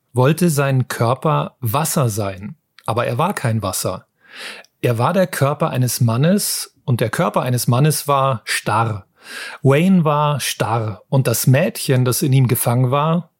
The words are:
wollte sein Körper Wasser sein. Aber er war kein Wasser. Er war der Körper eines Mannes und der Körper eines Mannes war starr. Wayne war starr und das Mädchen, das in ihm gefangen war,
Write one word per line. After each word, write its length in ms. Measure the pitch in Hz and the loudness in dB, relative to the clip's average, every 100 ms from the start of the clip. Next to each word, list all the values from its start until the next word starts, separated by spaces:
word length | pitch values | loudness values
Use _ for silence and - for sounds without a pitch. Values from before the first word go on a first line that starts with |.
| _ | _
wollte 380 | 120 131 165 175 | 0 2 2 2
sein 400 | 147 139 131 - | 2 0 0 -2
Körper 640 | - 117 135 160 147 - - | -2 -2 0 0 -2 -4 -6
Wasser 480 | 117 135 156 170 120 | -4 -2 -2 0 0
sein. 480 | 104 98 95 104 - _ _ - | -2 -6 -8 -14 -16 _ _ -6
Aber 200 | 110 120 | -4 -2
er 120 | 123 | -2
war 160 | 170 | -2
kein 280 | - 120 110 | -2 -2 -2
Wasser. 440 | 98 - 101 92 - _ _ - - - - _ | -2 -4 -6 -8 -14 _ _ -18 -16 -16 -20 _
Er 160 | 127 113 | -2 0
war 160 | 131 | 0
der 140 | 185 180 | 2 0
Körper 420 | - 139 147 165 | 0 0 0 -2
eines 320 | 123 123 - | 0 -2 0
Mannes 720 | 117 113 160 202 - - - _ | 0 2 2 2 0 -6 -10 _
und 160 | - 117 | -4 -2
der 100 | 113 | 0
Körper 320 | - 190 185 | 0 0 0
eines 280 | 127 123 - | -2 -2 0
Mannes 360 | 123 151 147 - | 2 2 0 0
war 360 | 139 135 120 | 0 2 -2
starr. 600 | - - - 107 113 101 - _ - - - - | -4 -6 -2 -2 -2 -4 -12 _ -18 -16 -14 -2
Wayne 400 | 131 139 185 185 | 2 4 4 4
war 360 | 156 147 147 143 | 4 2 0 0
starr 640 | - - 107 117 110 101 _ | -4 -4 -2 -2 -4 -8 _
und 160 | 135 127 | 0 2
das 220 | 110 - | 2 4
Mädchen, 580 | 131 202 - - 127 127 | 4 2 -2 0 2 2
das 160 | 120 | 0
in 100 | 151 | 2
ihm 160 | 131 123 | 2 2
gefangen 440 | 127 135 120 127 | 2 0 2 2
war, 400 | 143 156 170 - _ | 2 2 0 -4 _